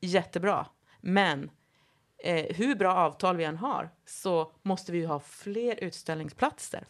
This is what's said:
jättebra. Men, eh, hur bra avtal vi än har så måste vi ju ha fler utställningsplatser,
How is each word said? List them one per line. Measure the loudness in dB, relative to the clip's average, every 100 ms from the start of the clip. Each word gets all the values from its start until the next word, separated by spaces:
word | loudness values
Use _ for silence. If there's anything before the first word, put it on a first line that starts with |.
jättebra. | 0 2 2 0 0 0 -2 _ _ _
Men, | 0 4 4 0 -4 -14 _ _ _ _ _ -8
eh, | -2 0 0 0
hur | 0
bra | 4 4
avtal | 4 2 2 0 2
vi |
än | 0 -2
har | -2 -4 -4 -12 -18
så | -8 0 0 0 -4
måste | -2 -2 -2
vi | -4
ju | -2
ha | -4
fler | -6 -14 -8 -2 -2 -2
utställningsplatser, | -6 -6 -6 -6 -6 -2 -2 -2 -8 -10